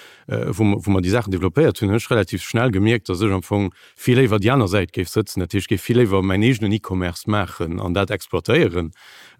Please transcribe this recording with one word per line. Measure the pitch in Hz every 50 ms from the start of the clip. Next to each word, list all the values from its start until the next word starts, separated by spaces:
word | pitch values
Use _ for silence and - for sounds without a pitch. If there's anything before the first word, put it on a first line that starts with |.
| - - - - _ -
äh, | 110 110 117
wo | - - 85 110
man, | 104 101 98 -
wo | 101 98
man | 95 90
die | 90
Sachen | 101 123 113 98 95
developiert, | 87 90 92 - - 160 151 85 - 104
und | 98
dann | 104
ist | 117 - -
relativ | - 110 98 - - 92 -
schnell | - - 113 120 131
gemerkt, | 95 95 101 110 120 110 - -
dass | 92 85
ich | 107
am | 107 95
Anfang | 92 - - 107 101 101 92 - _ - - _
viel | - - 131 120 127
lieber | 135 110 107 107
die | 98 113
andere | 131 139 113 87
Seite | 95 104 90 - -
gebe | 92 92 -
sitzen, | - - - - - 95
natürlich | 90 - - 98 90
gehe | - 107 95
viel | - - 117 120
lieber | 123 101 95 98 92
meinen | 95 92 98 107
eigenen | 120 135 101 113 98
E-Commerce | 104 107 - - 95 92 90 87 85 - - -
machen | 104 104 92 85 - - - 80 82 95
und | 101 90 87
das | 98 98 92
exportieren, | 104 95 - - - 87 - - 117 165 156 95 82 87 85 80 - _ - - - - - - - -